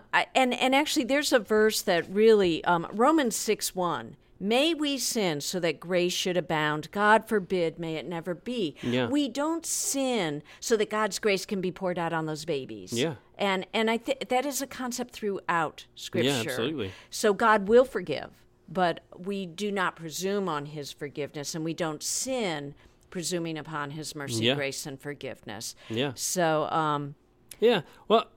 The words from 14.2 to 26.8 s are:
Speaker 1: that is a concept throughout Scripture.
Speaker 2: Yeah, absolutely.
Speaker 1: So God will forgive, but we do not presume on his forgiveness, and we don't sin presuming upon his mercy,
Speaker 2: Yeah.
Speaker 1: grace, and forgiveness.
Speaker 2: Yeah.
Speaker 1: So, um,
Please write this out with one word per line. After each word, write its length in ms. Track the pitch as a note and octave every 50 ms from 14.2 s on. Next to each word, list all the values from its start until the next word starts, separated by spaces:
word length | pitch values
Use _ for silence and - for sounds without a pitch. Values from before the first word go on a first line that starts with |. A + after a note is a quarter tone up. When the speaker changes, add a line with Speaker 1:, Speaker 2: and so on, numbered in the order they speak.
| - -
Speaker 1:
that 160 | B3 B3+ B3+
is 160 | D4 C4 -
a 60 | C#4 C4
concept 460 | - - B3+ B3 A#3+ - B3 B3 -
throughout 720 | - A3 G#3 G3 - - - F3 E3+ D#3+ C#3+ - - - - _
Scripture. 340 | - - - - A#2+ A#2 C3+
Speaker 2:
Yeah, 100 | C#3+ A#2+
absolutely. 520 | A2+ D#3 - - A2+ C#3+ E3 C#3 G#2 F#2+ - - - -
Speaker 1:
So 220 | - - - G#3+ G3
God 320 | - A#3+ A3 G#3+ G#3+ G3 F#3+
will 180 | A#3 B3 C4
forgive, 460 | B3 - G#3 F3+ E3+ C#3 A#2+ - - - _ _ _ _ _ _ -
but 340 | D#3+ F#3+ F#3 E3+ E3 - - _ -
we 300 | - F3+ G3 G3+ G3 F#3+
do 260 | E3+ D#3 E3+ G#3 G#3
not 240 | G3 G3 F3+ E3 -
presume 540 | - E3 D#3+ C#3 D3+ F3+ G3 G3+ G#3 G3 F3+
on 160 | D#3 C#3+ C#3+ D3
his 240 | D3+ D#3 C#3+ C#3
forgiveness, 640 | - - D#3 C#3+ A#2+ D3+ C#3+ C3 - D3+ C#3+ - -
and 100 | E3 D#3
we 120 | E3 D#3+
don't 260 | - F3 D#3+ D3+ -
sin 720 | - - - - - B3+ C4 B3 A3 F3+ D#3 D3 C#3+ C#3 D3 - - - _ _ _ _
presuming 440 | - F#3 D#3+ D3+ F3+ F3 E3+ E3 D#3+ D#3
upon 340 | C#3+ D#3 D#3+ D3 C#3+ C#3
his 240 | D3 D#3+ D3+ - -
mercy, 300 | D3+ C#3 C3+ A#2+ A2+ -
Speaker 2:
Yeah. 100 | A#2+ C3+
Speaker 1:
grace, 300 | C#3+ C#3 C#3 C3 - - D3+
and 120 | C3+ C3+
forgiveness. 760 | - C#3+ C#3+ - - B2+ G#2 - - - G#2 G#2 A#2+ - - - - -
Speaker 2:
Yeah. 240 | A2+ A2+ C3+ C#3+ A2+
Speaker 1:
So, 480 | - - - - F#3 E3+ D#3+ D#3+ D#3 D3 -
um, 420 | - D#3+